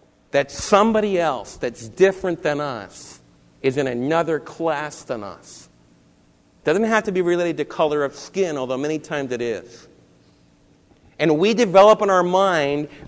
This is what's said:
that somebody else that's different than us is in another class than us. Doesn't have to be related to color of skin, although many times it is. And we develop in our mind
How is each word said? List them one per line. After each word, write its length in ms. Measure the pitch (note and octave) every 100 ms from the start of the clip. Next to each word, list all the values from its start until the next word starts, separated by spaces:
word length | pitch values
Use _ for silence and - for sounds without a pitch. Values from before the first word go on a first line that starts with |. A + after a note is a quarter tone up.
| _ _ _
that 180 | C#3 C3+
somebody 680 | - - G3+ A3 A3 G#3 F#3
else 380 | D#3+ B2 G2 -
that's 320 | B2+ A2+ A2+
different 540 | - F#3+ F#3+ F#3+ E3
than 180 | D#3 D3
us 600 | D3 A#2 G2 - - - _ _ _ _
is 160 | C3+ C3
in 80 | C3+
another 520 | A#2+ C3 E3 E3 D3+
class 640 | D#3+ - E3 D3 D3+ -
than 220 | - A#2+
us. 460 | G2+ E2 - - - _ _ _ _ _ _ _ _ _
Doesn't 220 | - F3+
have 200 | A3+ A3
to 80 | G#3+
be 100 | F#3
related 340 | F3 F3 F3 D3+
to 80 |
color 400 | D3 - D#3 D3
of 100 | C#3
skin, 440 | - - F#3+ F#3 D3
although 180 | B2+ C3
many 220 | D3 D#3
times 340 | D3+ D3 C3+
it 80 | A#2+
is. 480 | A#2+ G2+ - - - - _ _ _ _ _ _ _ _ _ _ _ -
And 200 | D#3+ D3+
we 160 | G3+
develop 480 | G#3+ A3 F#3 G3+ G#3
in 80 | G3+
our 120 | F#3
mind 680 | F3 F#3 G3 E3+ C#3+ D3 D3 -